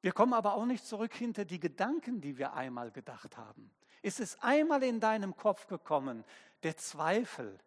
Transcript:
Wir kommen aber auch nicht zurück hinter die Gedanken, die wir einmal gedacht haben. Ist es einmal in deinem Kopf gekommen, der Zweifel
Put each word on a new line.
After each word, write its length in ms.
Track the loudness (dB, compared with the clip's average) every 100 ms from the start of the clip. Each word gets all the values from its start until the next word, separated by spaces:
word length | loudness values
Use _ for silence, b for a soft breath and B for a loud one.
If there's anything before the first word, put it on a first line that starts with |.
| 0
Wir 60 |
kommen 200 | 4 6
aber 200 | 6 2
auch 120 | 2 0
nicht 200 | -2 -4
zurück 280 | -4 -4
hinter 300 | -2 -6 -4
die 160 | -4 -2
Gedanken, 600 | -4 0 0 0 -2 -6
die 160 | -6 -4
wir 160 | -4
einmal 380 | -2 -6 -6 -8
gedacht 440 | -10 -14 -14 -16 -16
haben. 360 | -18 -18 -20 _ b b
Ist 200 | -6 -4
es 200 | -6 -2
einmal 420 | 4 6 6 4
in 180 | 2 2
deinem 340 | 2 2 -2 0
Kopf 320 | 2 0 -4
gekommen, 560 | -10 0 0 0 -8 -12 B B B
der 140 | -6 -6
Zweifel 840 | -10 -2 2 2 0 -6 -10 -10